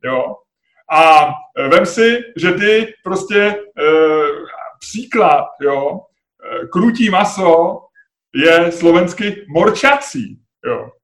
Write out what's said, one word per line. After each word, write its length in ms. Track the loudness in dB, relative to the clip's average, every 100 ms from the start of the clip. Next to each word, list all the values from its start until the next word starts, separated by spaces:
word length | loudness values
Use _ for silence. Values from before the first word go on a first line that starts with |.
| -4
jo. 300 | -4 -4 -10 _ _ _ _ _
A, 420 | 2 6 4 4 -4 -14 -8
eh, 80 | 2
vem 180 | 2 2
si, 340 | 0 0 0 -8 -6
že 160 | -4
ty 420 | 0 2 0 0 -10
prostě, 520 | -8 -8 -2 0 0 -2 -12 -2
eh, 480 | 0 2 2 2 -2 -4 -12 -18 -18 _
příklad, 680 | -14 -14 -6 0 2 2 0 -4
jo, 380 | -4 -2 -6 -8
eh, 680 | _ _ _ _ -14 -12 -6
krutí 360 | 0 0 0 0
maso 680 | 0 0 0 2 4 2 -4 _ _ _ _ _ 0
je 360 | 4 4 2
slovensky 760 | 2 4 4 2 -4 -6 -6 -6
morčací, 920 | 0 0 2 2 0 -2 -12 -12 -16 _ _ -8
jo. 240 | -8 -10 _